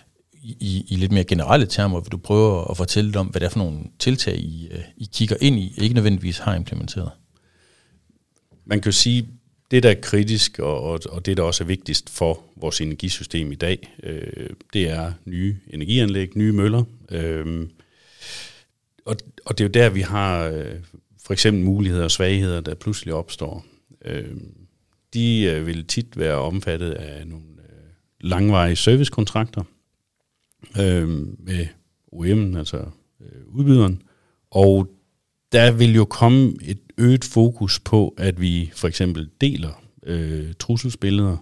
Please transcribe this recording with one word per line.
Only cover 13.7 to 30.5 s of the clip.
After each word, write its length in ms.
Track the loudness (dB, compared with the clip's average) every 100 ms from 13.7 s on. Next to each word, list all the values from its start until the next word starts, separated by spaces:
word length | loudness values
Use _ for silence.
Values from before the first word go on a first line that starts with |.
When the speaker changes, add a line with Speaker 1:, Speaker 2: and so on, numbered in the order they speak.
| -4 -6 -18
Speaker 2:
øh, 460 | -14 -12 -12 -12 -14 -16 _
det 160 | -2 -2
er 240 | -2 -6 -8 -10
nye 320 | -4 -4 -4 -10
energianlæg, 640 | -10 -2 2 2 0 -4 0
nye 160 | 0
møller. 320 | 2 2 2 -2 -6 -12
Øhm, 580 | -6 -6 -6 -6 -6 -8 _ _ _ _ _ -18 -18 -18 -20 _ _ _ _ -10
og, 100 | -10 -10 -18 -8
og 120 | -2
det 60 |
er 40 | 2
jo 40 |
der, 180 | 4 4
vi 120 | 2
har, 420 | -2 -2 -2 -2
øh, 320 | -2 -6 -8 -12 -16 -20 _ _
for 100 | -8
eksempel 300 | 0 2 2
muligheder 400 | 2 0 0 0
og 80 | 0
svagheder, 500 | 0 0 0 0 -4
der 140 | -6 -8
pludselig 380 | -8 -8 -6
opstår. 520 | -8 -8 -10 -10 -12 -16 _ _ _ -12
Øhm, 460 | -10 -10 -14 -16 -20 -20 _ _ _ _
de, 280 | 0 2 2
øh, 260 | 2 0 -4
vil 180 | -6 -6
tit 320 | -6 -6 -4
være 180 | -2 -2
omfattet 560 | -2 -4 -4 -6 -6
af 360 | -8 -10 -14 -14
nogle, 180 | -16 -18 -20
øh, 720 | -20 -20 -20 _ _ _ -4
langvarige 460 | 2 4 4 2 2
servicekontrakter, 880 | 4 4 4 -2 -2 -2 -4 -6 -10 _ _ _ _ _ _ _ _